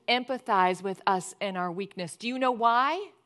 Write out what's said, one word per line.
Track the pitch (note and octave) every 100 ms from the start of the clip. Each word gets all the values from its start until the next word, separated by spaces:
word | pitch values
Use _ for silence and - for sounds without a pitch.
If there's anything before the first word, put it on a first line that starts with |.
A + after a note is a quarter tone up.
| -
empathize | B3 B3 B3+ - G3+ F#3 F3+
with | G3 F#3 -
us | F#3+ - -
in | G3 F#3
our | F3+
weakness. | F3 G3 - F3 -
Do | A#3
you | B3+
know | B3+
why? | A#3+ A#3 A#3 C4+ E4+ G4 -